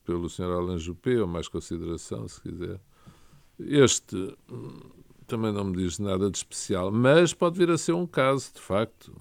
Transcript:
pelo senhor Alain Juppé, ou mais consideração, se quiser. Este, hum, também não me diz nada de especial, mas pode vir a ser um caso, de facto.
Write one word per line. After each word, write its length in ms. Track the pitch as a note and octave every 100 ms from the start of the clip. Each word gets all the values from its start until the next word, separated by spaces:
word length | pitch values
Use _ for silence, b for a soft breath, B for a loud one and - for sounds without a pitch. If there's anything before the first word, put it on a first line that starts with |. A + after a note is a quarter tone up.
pelo 240 | - F2 E2+
senhor 240 | - F2+
Alain 260 | F2 F2+ F2+
Juppé, 400 | D#2+ F2 - B2
ou 60 | F#2+
mais 220 | E2+ D#2+
consideração, 800 | F2 - E2+ E2 E2 - A#2 G#2+
se 120 | -
quiser. 380 | - E2+ F2 F#2+ - b b b b b b -
Este, 580 | - C#3+ B2+ - - F#2+ F#2+ - -
hum, 300 | B2 - - - - - - -
também 260 | A#2 A2
não 120 | G2+
me 120 | G2 F#2
diz 220 | F#2 E2+
nada 320 | G2+ F#2 G2+
de 60 | F2+
especial, 520 | - - - F#2+ F#2
mas 400 | G#2+ B2+ D#3 E3+
pode 240 | - F3 E3+
vir 120 | E3+
a 80 | E3
ser 140 | -
um 140 | E3+ F3
caso, 460 | - C3+ C3+ -
de 60 | -
facto. 520 | - F#2+ A2 - - -